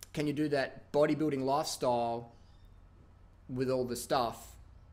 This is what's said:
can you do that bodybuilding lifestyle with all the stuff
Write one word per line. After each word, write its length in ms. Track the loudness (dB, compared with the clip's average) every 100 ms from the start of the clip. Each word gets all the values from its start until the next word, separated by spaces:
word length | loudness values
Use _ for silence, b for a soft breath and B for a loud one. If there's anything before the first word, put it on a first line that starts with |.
| -10
can 120 | -4 -2
you 80 |
do 140 | 0 0
that 420 | 0 -2 -6 -2
bodybuilding 520 | 4 4 4 0 0
lifestyle 880 | 2 2 0 -2 2 2 0 -2 -8 b b b b -20 -20 -20 -20 -20 -20 -20 -8
with 220 | -4 0
all 160 | 0 0
the 100 | -4
stuff 600 | 0 0 0 -4 -14 -20 -20 -20 -20